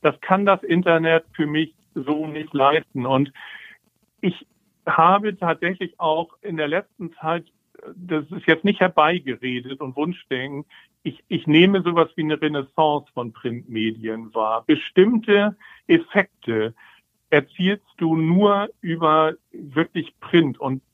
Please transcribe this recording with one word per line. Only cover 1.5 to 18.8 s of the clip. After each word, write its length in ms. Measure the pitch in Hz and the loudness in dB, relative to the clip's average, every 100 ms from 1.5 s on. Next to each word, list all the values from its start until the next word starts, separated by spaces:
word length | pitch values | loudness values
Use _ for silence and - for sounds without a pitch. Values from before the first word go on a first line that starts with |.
| 151 156 _ _ | -2 -4 _ _
so 320 | - 135 151 156 | -12 -6 -4 -4
nicht 240 | 151 151 | -8 -8
leisten. 520 | 143 135 147 - 135 123 | 0 2 2 -4 -8 -2
Und 260 | 135 139 - - - - - _ _ _ _ | 0 0 -4 -20 -20 -20 -20 _ _ _ _
ich 260 | 196 - - _ _ _ - | -4 -4 -16 _ _ _ -4
habe 500 | 160 165 196 214 196 | 2 4 4 0 -6
tatsächlich 640 | 175 160 170 185 185 _ | -4 -4 -4 -6 -10 _
auch 360 | 170 156 165 _ | -4 -2 -4 _
in 140 | 208 165 | -12 -6
der 100 | 147 | -4
letzten 440 | 165 202 _ 170 | -4 -6 _ -16
Zeit, 320 | _ 156 170 170 _ _ _ - | _ -6 -6 -8 _ _ _ -20
das 300 | 175 180 165 143 | -20 -8 -8 -6
ist 160 | 175 - | -8 0
jetzt 180 | 160 | 0
nicht 160 | 202 196 | 0 0
herbeigeredet 1000 | 185 175 151 180 135 117 127 127 120 135 | 0 2 2 0 -6 -8 -6 -8 -8 -12
und 160 | 143 127 | -10 -6
Wunschdenken, 680 | 156 180 - 127 135 143 151 _ _ _ | -6 -6 -8 -8 -6 -12 -16 _ _ _
ich, 200 | - - _ | -12 -12 _
ich 180 | 180 - | -6 2
nehme 360 | 151 185 196 | 4 6 4
sowas 260 | 170 170 160 - | 0 0 0 -2
wie 60 | |
eine 180 | 151 151 | -4 -2
Renaissance 680 | 156 147 139 - 156 147 139 | -2 -4 -6 0 0 0 -6
von 180 | - 120 | -10 -10
Printmedien 1000 | 113 123 120 120 113 110 110 110 110 113 | -8 -8 -8 -8 -4 -4 -4 -8 -10 -8
wahr. 300 | 113 110 113 - | -4 -2 -2 0
Bestimmte 920 | 151 - - 196 240 220 202 208 202 - - _ | -2 0 4 4 4 2 2 2 -4 -18 -20 _
Effekte 880 | 165 165 202 185 _ - 113 110 113 - _ _ _ _ | 2 2 -2 -2 _ -6 -2 -4 -6 -20 _ _ _ _
erzielst 560 | 151 135 - 185 202 _ _ | 0 0 -2 -2 -2 _ _
du 200 | 165 160 | -2 0
nur 520 | 160 175 208 202 208 - | 2 4 4 2 -2 -8